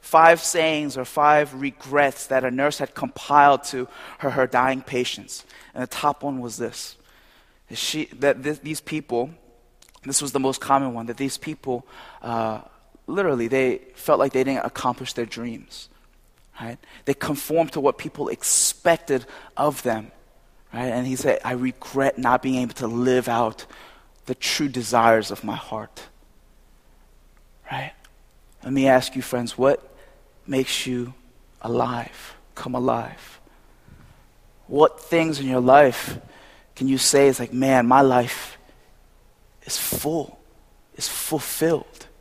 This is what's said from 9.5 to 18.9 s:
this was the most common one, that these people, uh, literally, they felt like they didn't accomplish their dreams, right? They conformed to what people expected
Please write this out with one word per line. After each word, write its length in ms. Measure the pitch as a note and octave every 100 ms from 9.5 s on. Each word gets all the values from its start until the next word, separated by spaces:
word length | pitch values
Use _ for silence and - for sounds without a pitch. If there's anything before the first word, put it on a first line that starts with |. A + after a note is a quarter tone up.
| _ _ _ _ _
this 160 | C3+ C3+
was 120 | C#3+
the 80 | C#3
most 200 | C3+ C3
common 340 | - C#3 C3+
one, 120 | A#2+ A2+
that 100 | A#2
these 220 | C3+ -
people, 480 | - D#3 C3+ B2 - - - -
uh, 380 | A#2+ A#2 A2+ G#2+ - _ _ _ -
literally, 420 | E3+ F#3 C3 A2+
they 320 | C3 C3 A2 -
felt 240 | - - C#3+
like 140 | C#3
they 120 | C3
didn't 220 | C3 C3 -
accomplish 460 | - B2+ A#2+ B2+
their 140 | - A2+
dreams, 600 | A#2 A#2+ A2 - - - _ _ _ _ _ _ -
right? 180 | A2+ A#2+ - -
They 100 | -
conformed 580 | C#3 - C#3 - D#3+ D#3
to 80 | D#3
what 160 | C#3 -
people 320 | D#3 - C3+
expected 960 | - - - - - F3